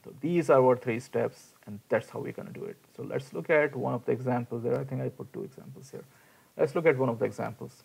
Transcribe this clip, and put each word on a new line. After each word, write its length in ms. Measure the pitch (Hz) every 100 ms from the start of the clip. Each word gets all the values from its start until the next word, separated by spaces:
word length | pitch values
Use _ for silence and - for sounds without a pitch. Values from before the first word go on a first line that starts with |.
So 100 | - -
these 280 | 151 175 156
are 120 | 139
our 160 | 127 123
three 220 | 127 113
steps, 540 | - 120 117 - - _ -
and 140 | 101 _
that's 200 | - -
how 100 | 113
we're 120 | -
gonna 200 | - -
do 120 | -
it. 140 | - - _ -
So 80 |
let's 300 | - - 135
look 160 | - 165
at 260 | 156 147 135
one 180 | 123
of 120 | 123 -
the 60 |
examples 520 | 120 127 123 120 117
there. 160 | 120 123
I 40 |
think 180 | 139 131
I 80 | 131
put 240 | - -
two 100 | 123
examples 460 | - - - 135 -
here. 140 | - - _ _ _ _ -
Let's 200 | 151 180
look 100 | 165
at 120 | 131
one 120 | 131
of 100 | 117
the 60 | 110
examples. 580 | 104 110 107 117 -